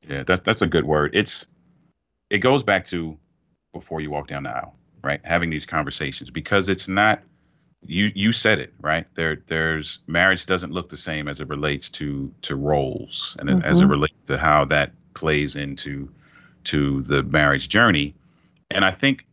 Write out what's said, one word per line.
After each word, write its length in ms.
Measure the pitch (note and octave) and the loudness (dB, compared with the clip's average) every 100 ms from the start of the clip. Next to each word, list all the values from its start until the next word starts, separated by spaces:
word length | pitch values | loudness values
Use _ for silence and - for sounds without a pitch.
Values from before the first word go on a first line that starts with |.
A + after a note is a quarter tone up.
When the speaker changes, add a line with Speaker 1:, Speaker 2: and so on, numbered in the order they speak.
| - | -8
Speaker 1:
yeah, 140 | C#2 | -6
that, 220 | C2+ F2+ | 0 2
that's 180 | - - | 2 2
a 60 | F2+ | 4
good 160 | D#2+ | 2
word. 260 | D2+ D#2 D2 | 2 2 4
It's, 320 | G2 G#2+ - - _ _ _ _ _ _ _ _ | 2 0 -4 -10 _ _ _ _ _ _ _ _
it 80 | G#2 | 0
goes 240 | B2 C#3 | 2 2
back 220 | A2 F#2+ F2 | 2 0 0
to 320 | F2 E2 D#2 _ _ _ _ _ | -6 -6 -10 _ _ _ _ _
before 280 | F2+ - D#2+ | -18 -10 -8
you 100 | D2+ | -6
walk 160 | D2 C#2+ | -6 -6
down 160 | C#2+ | -8
the 60 | C2+ | -8
aisle, 260 | B1 - _ _ _ | -8 -10 _ _ _
right? 180 | C#2 D2 | -4 -4
Having 260 | - E2+ E2+ | 0 0 0
these 160 | D#2 - | -4 -4
conversations, 640 | D#2+ C#2+ - D2 C2+ - | -4 -4 -6 -8 -8 -12
because 380 | D#2+ D2+ G2+ F#2+ | -12 0 0 2
it's 180 | F#2 - | -2 -2
not, 360 | G2 G#2+ G#2 _ _ _ _ _ _ | 2 2 2 _ _ _ _ _ _
you, 280 | - F2 G#2 | -8 -2 -2
you 180 | F#2+ G#2 | 2 0
said 260 | A2+ A2 G2 | 2 2 2
it, 140 | C2 _ | 0 _
right? 260 | D2+ E2 E2 | -2 -2 -2
There, 280 | - E2 D2+ _ | -4 -2 -2 _
there's, 500 | D#2+ D#2+ D#2 D2 - - | -2 0 0 -4 -12 -4
marriage 400 | E2 F#2+ F#2 - | 2 4 2 0
doesn't 260 | F#2 F2 | -2 -2
look 160 | E2+ E2+ | -8 -8
the 80 | D2+ | -12
same 320 | - D#2 D2 | -8 -6 -6
as 120 | C#2+ | -8
it 80 | C#2+ | -8
relates 420 | D2 D2 C#2+ - | -4 -2 -4 -8
to, 420 | - D2 C#2 C2+ - | -8 -6 -6 -8 -10
to 140 | - C#2 | -8 -4
roles 800 | C#2+ D2 C2+ - - - - - | 0 0 0 -4 -10 -10 -10 -8
and 120 | - F#3+ | 0 0
as 140 | - F3 | 4 6
it 20 | |
Speaker 2:
Mm-hmm. 80 | - | 6
Speaker 1:
relates 240 | C#2+ D2+ _ - | 4 0 _ -6
to 120 | C#2+ | -2
how 260 | D#2 D2+ C#2+ | 4 4 4
that 260 | D2+ C#2+ - _ | 2 0 -6 _
plays 400 | - D#2+ D2+ D2 | -6 0 0 0
into, 540 | C#2+ C#2+ C#2 C#2+ C#2 C#2 - _ _ - _ | -4 -8 -8 -10 -10 -10 -16 _ _ -20 _
to 380 | - D2+ C#2+ C#2 | -4 0 2 0
the 200 | C2 C#2+ | 0 0
marriage 440 | C2+ D2+ D2 C#2+ - | 2 2 4 2 0
journey. 460 | A2 A#2 D#2+ C#2+ - _ _ _ _ _ | 4 4 4 0 -8 _ _ _ _ _
And 140 | G2 | 0
I 60 | F#2+ | 0
think 360 | F#2+ C#3 C3+ _ | 2 0 0 _